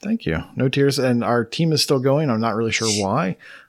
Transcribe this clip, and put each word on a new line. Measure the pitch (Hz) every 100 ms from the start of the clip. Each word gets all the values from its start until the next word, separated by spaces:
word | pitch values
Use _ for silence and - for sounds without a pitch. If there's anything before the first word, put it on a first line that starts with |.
Thank | 202 226 -
you. | 180 - -
No | 131
tears. | 143 139 139
And | 127 120
our | 107 120
team | 113 - 165
is | 147
still | - 139
going. | 135 143 151
I'm | 110
not | 117 107
really | 113
sure | - 113 104
why. | 98 123 185 - - -